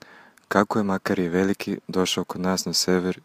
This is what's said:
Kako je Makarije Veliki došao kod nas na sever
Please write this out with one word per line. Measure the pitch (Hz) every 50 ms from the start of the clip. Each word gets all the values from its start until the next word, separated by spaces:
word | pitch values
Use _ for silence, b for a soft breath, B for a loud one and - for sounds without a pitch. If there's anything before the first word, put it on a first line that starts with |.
| B B B B B B B B _ _
Kako | - 98 104 - - 117
je | 104
Makarije | 98 95 95 - - 98 92 90 85
Veliki | 85 92 95 98 101 - - 101 101 - - -
došao | 85 92 92 - - 92 90
kod | - - 90
nas | 90 92 92 90 -
na | 90 85
sever | - - - 90 90 87 92 90 - -